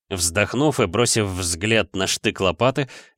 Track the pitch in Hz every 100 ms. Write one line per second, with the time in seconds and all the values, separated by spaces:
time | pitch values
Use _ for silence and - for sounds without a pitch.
0 | - 95 85 90 101 120 151 131 101 98
1 | 117 117 101 90 90 85 107 113 95 95
2 | 95 - 113 - 95 85 123 127 139 -
3 | -